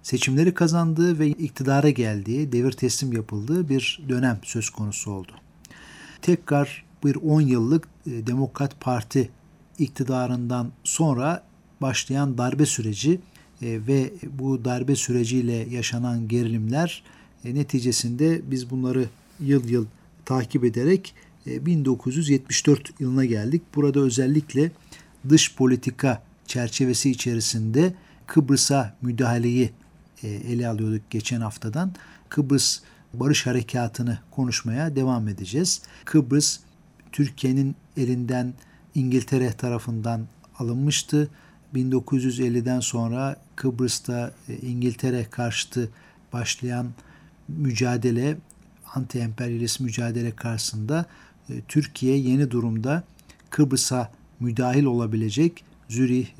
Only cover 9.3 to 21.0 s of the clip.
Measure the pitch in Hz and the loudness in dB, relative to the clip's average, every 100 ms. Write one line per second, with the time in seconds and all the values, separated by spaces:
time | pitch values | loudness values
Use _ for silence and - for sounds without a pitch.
9.3 | - - - _ - 135 - 131 127 123 | -4 -20 -20 _ -4 -4 -2 -2 0 0
10.3 | 123 120 123 120 - - - 160 123 143 | -2 -2 -4 -4 -8 -6 0 2 2 0
11.3 | 175 - _ _ - 135 - - 135 143 | -2 -8 _ _ -6 -4 -2 -2 -2 0
12.3 | 123 123 135 147 - 110 101 143 180 - | 0 0 2 2 0 -4 0 0 0 -2
13.3 | - - - 120 113 110 139 131 185 139 | -20 -20 -12 -6 -4 0 2 0 -6 -12
14.3 | 135 135 127 123 123 131 135 - 120 113 | -6 -4 -2 -2 -2 0 0 0 0 0
15.3 | 127 117 117 113 123 113 120 123 117 110 | 0 0 -2 -4 -6 -4 -2 -2 -2 0
16.3 | 120 113 113 110 139 170 - - - - | 0 0 0 0 0 -2 -4 -18 -20 -20
17.3 | _ 123 139 139 131 120 113 120 120 156 | _ -6 -4 0 0 0 0 0 2 2
18.3 | 165 135 131 123 131 127 131 117 - _ | 2 -2 -6 -4 -4 0 0 -2 -6 _
19.3 | - 139 139 117 120 107 - - - - | -6 2 2 4 0 0 -8 -20 -12 -2
20.3 | 131 117 131 120 120 139 190 | -2 0 0 0 2 4 2